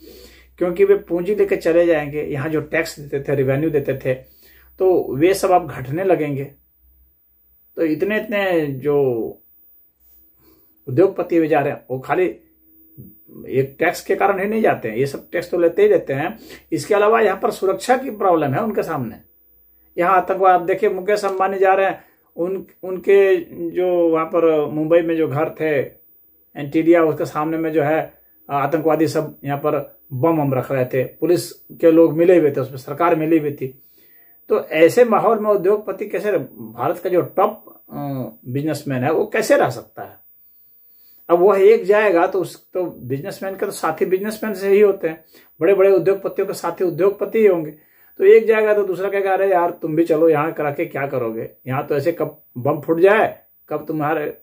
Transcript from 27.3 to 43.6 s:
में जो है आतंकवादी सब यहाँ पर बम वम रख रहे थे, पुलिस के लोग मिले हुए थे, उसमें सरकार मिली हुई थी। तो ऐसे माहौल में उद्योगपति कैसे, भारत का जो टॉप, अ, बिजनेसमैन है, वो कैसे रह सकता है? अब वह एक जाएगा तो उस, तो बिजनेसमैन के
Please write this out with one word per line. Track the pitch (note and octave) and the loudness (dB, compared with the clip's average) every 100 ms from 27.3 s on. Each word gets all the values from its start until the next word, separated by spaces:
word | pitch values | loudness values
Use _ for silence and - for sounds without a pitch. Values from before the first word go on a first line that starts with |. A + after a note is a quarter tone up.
| D#3 D#3 D#3+ | -4 -4 -4
में | D#3+ | -2
जो | D#3 | 0
है | C#3+ D#3 - - _ _ - | 0 -2 -4 -12 _ _ -8
आतंकवादी | C#3+ C#3 D#3+ D#3 D#3 D#3+ | -4 -2 0 0 2 0
सब | D#3+ D3 - | -2 -6 -10
यहाँ | C#3 C#3+ | -8 -4
पर | D3 D3 - _ _ | -2 -4 -6 _ _
बम | B2+ E3 D#3+ | -2 0 0
वम | C#3 | 0
रख | C3 - | -2 -2
रहे | C3+ | -4
थे, | B2+ C3 | -2 -2
पुलिस | B2 - D#3+ F3 - | -4 -4 -2 0 -2
के | - _ - E3 | -14 _ 0 4
लोग | D#3+ E3 D3+ | 6 4 4
मिले | F3 F3 | 4 4
हुए | D3 | 4
थे, | C#3 | 0
उसमें | B2 C3+ | -6 -10
सरकार | - C#3+ E3+ D#3+ | -12 -4 0 0
मिली | D#3+ E3 | 0 0
हुई | D3 | 0
थी। | - C3 - _ _ _ _ _ _ _ | -6 -10 -12 _ _ _ _ _ _ _
तो | A3 | -2
ऐसे | - D#3 E3 A#3 | -2 4 4 6
माहौल | A#3+ F#3+ F#3 A3+ | 4 4 2 0
में | G#3+ | 0
उद्योगपति | G3+ F3 G#3 G#3 F3+ G#3 | 0 2 0 -2 -10 -8
कैसे, | F#3+ G#3 F3 | -6 -2 -4
भारत | C3 - A2+ A2+ C#3 F3 | -4 -12 -18 -6 -4 -4
का | F#3+ | -2
जो | F3+ | -2
टॉप, | C3+ - G#3+ A3 - - _ | -2 0 -2 -2 -16 -20 _
अ, | C#3+ C#3+ C3+ A#2 - - | -12 -8 -8 -10 -12 -8
बिजनेसमैन | C3 D#3 C#3+ C#3 B2+ | -6 -4 -6 -6 -4
है, | C3 | -2
वो | D#3+ - | -2 -2
कैसे | G#3+ G#3+ C4+ | -4 0 2
रह | C3+ | 2
सकता | A#2+ - - | -4 -14 -18
है? | - - _ _ _ _ _ _ _ _ _ _ - | -20 -20 _ _ _ _ _ _ _ _ _ _ 0
अब | F3 | 4
वह | F#3+ G3 | 4 6
एक | G3 A3 | 6 6
जाएगा | F3+ G#3 G#3+ E3+ F#3 | 4 2 2 2 0
तो | F#3+ | -2
उस, | D#3+ - _ | -6 -10 _
तो | F#3 E3+ | -8 -6
बिजनेसमैन | - B2 C#3 F#3+ F#3 F#3+ | -8 -8 -8 -8 -10 -12
के | F#3+ | -8